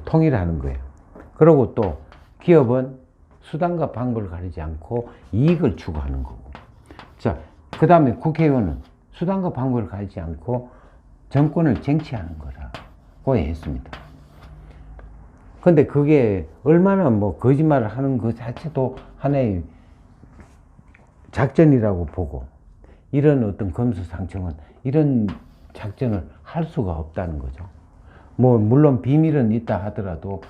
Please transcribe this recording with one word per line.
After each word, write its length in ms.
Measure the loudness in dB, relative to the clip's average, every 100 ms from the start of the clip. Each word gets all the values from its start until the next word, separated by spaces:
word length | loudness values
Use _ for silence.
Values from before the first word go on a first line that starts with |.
| -2
통일하는 540 | 2 2 0 -2 -4
거예요. 180 | -6 -10 -12 -20 -20 -20 -20 4
그리고 400 | 6 6 4 -2
또 240 | -4 -6 -14 -20 -20 _
기업은 560 | 4 4 6 0 -2 -10 _ _ _ -20
수단과 500 | -12 -4 -2 -2 -4
방법을 380 | -4 -4 -4 -6
가리지 320 | -10 -10 -10
않고 480 | -10 -10 -6 -6 -6 -16 -6
이익을 460 | 0 2 2 0 -2
추구하는 460 | -8 -8 -6 -8
거고. 280 | -10 -14 -20 -20 -20 _ -20 -20 -20 -6
자, 200 | -6 -6 -12 -20 -20 0
그다음에 340 | 6 6 6
국회의원은 640 | 0 -4 0 2 2 0 -4 -12 _ _
수단과 420 | -8 -4 -4 -4
방법을 340 | -4 -2 -2 -4
가리지 320 | -8 -10 -10
않고 500 | -10 -10 -6 -6 -8 -20 -20 -20 -20 -20 -4
정권을 520 | 0 2 2 0 0
쟁취하는 560 | 0 -2 -2 -10 -10 -12
거라고 960 | -14 -14 -16 -16 -20 -20 -20 -8 0 0
했습니다. 560 | 0 -6 -8 -10 -12 -18 -20 -20 -20 -20 -20 -20 -20 -20 -20 -20 -20 -20 -20 -20 -20 0
근데 240 | 4 6 4
그게 600 | 2 4 4 4 0 -4 -4
얼마나 460 | 4 4 6 2 2
뭐 280 | 2 0 0
거짓말을 500 | 2 4 4 2 0
하는 300 | -4 -2 -2
그 160 | -2
자체도 600 | -6 -10 -10 -8 -4 -4 -6 -18 -6
하나의 460 | -2 0 0 -2 -8 -16 -20 -20 -20 -20 -20 -20 -20 -20 _ -20 -20 -20 _ _ -12
작전이라고 720 | -4 0 4 6 6 2 0 -4
보고 400 | -6 -8 -8 -14 _ -20 -20 -20 -20 _
이런 320 | 2 4 2
어떤 280 | 0 -2 -6
검수상청은 840 | -2 -2 -4 -8 -10 -10 -8 -8 -10 -16 -10
이런 440 | -2 0 2 2 0 -6 -16 -20 -20 -14
작전을 500 | -14 -6 -4 -4 -6 -18
할 220 | -10 -6
수가 300 | -6 -4 -4
없다는 440 | -4 -8 -8 -6 -8
거죠. 260 | -10 -12 -18 -20 -20 -20 -20 -20 -14 2
뭐 220 | 4 4
물론 440 | 4 6 6 4
비밀은 500 | 2 2 4 2 2
있다 320 | 0 -2 -4 -4
하더라도 560 | -8 -8 -8 -10 -12